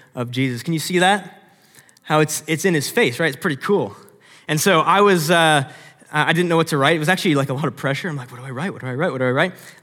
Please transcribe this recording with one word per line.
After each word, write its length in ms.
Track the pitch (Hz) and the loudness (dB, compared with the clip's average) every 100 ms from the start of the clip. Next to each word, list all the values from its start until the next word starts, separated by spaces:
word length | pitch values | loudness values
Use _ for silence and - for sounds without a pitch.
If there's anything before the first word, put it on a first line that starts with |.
| - | -14
of 160 | - 123 | -10 -6
Jesus. 320 | 123 135 120 | -2 -2 -2
Can 120 | 160 | -4
you 60 | 165 | -4
see 200 | 147 180 | -2 2
that? 420 | 185 202 175 - _ _ _ _ _ _ | 2 2 -4 -20 _ _ _ _ _ _
How 160 | - 156 | -2 0
it's, 240 | 151 - - | 0 -2 -6
it's 180 | 156 190 | -2 0
in 80 | |
his 160 | 160 131 | 0 -2
face, 300 | - 185 120 | 0 0 0
right? 140 | 165 | -4
It's 80 | 135 | -2
pretty 140 | 185 135 | -6 -4
cool. 400 | - 202 104 - - _ _ - - | -2 0 -2 -8 -20 _ _ -14 -4
And 120 | 151 | 0
so 220 | 196 165 | 2 4
I 200 | 156 190 | 4 4
was, 300 | 202 180 151 | 4 4 2
uh, 380 | 170 160 147 131 - - - - | 4 4 4 0 -8 -20 -20 -6
I, 180 | 151 143 | -2 0
I 40 | |
didn't 160 | 165 175 | 2 2
know 80 | 165 | 2
what 100 | 160 | 0
to 100 | 151 | 2
write. 180 | 139 165 | 2 2
It 40 | |
was 100 | 151 | 0
actually, 260 | 185 196 143 | 0 2 0
like, 140 | 135 | 0
a 40 | |
lot 120 | 135 143 | -2 -4
of 100 | - | -4
pressure. 340 | 139 139 185 | -4 -4 -6
I'm 60 | 147 | -8
like, 160 | 123 | -10
"What 80 | 123 | -16
do 60 | 127 | -12
I 60 | |
write? 220 | 127 190 | -8 -8
What 80 | - | -8
do 60 | 127 | -8
I 60 | |
write? 180 | 127 175 | -4 -2
What 80 | 131 | 0
do 60 | 127 | 0
I 60 | |
write?" 220 | 131 180 - - - | 2 0 -4 -20 -4